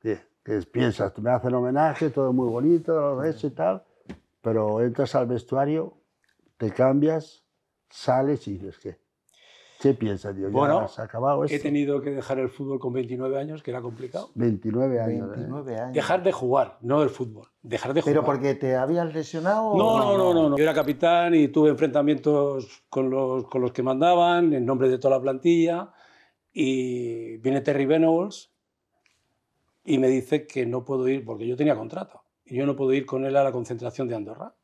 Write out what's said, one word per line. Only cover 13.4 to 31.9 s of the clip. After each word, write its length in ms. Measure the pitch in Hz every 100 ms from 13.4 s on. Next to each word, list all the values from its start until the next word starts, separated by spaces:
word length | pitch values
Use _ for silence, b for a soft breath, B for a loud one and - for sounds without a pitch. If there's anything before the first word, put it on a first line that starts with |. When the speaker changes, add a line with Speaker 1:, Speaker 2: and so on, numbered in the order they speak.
Speaker 2:
años, 200 | 147 156
que 80 | 139
era 100 | 123
complicado. 480 | 120 117 127 170 - -
Speaker 1:
Veintinueve 640 | 120 101 110 110 135 120
años, 260 | 113 - 98
¿eh? 60 |
Speaker 3:
Veintinueve 460 | 107 147 143 135 113
años. 140 | 127
Speaker 2:
Dejar 280 | 139 - 185
de 80 | 185
jugar, 480 | - 127 135 123 -
no 200 | 117 143
del 100 | 143
fútbol, 380 | - 120 107 - _
dejar 300 | 117 120 123
de 100 | 143
Speaker 3:
¿Pero 180 | 147 156
Speaker 2:
jugar. 140 | 143 135
Speaker 3:
porque 160 | 139
te 220 | 135 135 127
habías 360 | 131 170 165
lesionado 640 | 156 151 165 170 214 220 208
Speaker 2:
No, 180 | 214
Speaker 3:
o 40 | 220
Speaker 2:
no, 180 | 208 196
no, 160 | 185
Speaker 3:
no? 20 | 170
Speaker 2:
no, 60 | 156
no. 60 | 143
Yo 60 |
era 120 | 156
capitán 600 | 156 143 139 170 170 170
y 140 | 165 143
tuve 220 | 156 151
enfrentamientos 1120 | 143 156 135 143 151 151 147 143 135 113 - _
con 220 | - 131
los, 380 | 131 131 131 123
con 120 | 135
los 100 | 123
que 100 | 123
mandaban, 680 | 127 131 165 175 175 175 170
en 100 | 139
nombre 240 | 120 131 131
de 100 | 127
toda 180 | 135 135
la 40 |
plantilla, 680 | 131 131 170 170 165 170 208 b b b b b _
y 840 | - 135 131 127 123 120 117 113 113
viene 220 | 120 135
Terry 220 | 127 139
Venables 680 | 139 160 160 165 196 - - _ _ _ _ _ _ _ _ _ _ _ _ _
y 140 | - 139
me 100 | 131
dice 380 | 131 123 151 151
que 180 | 135 120
no 180 | 123
puedo 220 | 123 135 127
ir, 180 | 135
porque 220 | 113 110 117
yo 80 | 123
tenía 200 | 147 120
contrato, 460 | 113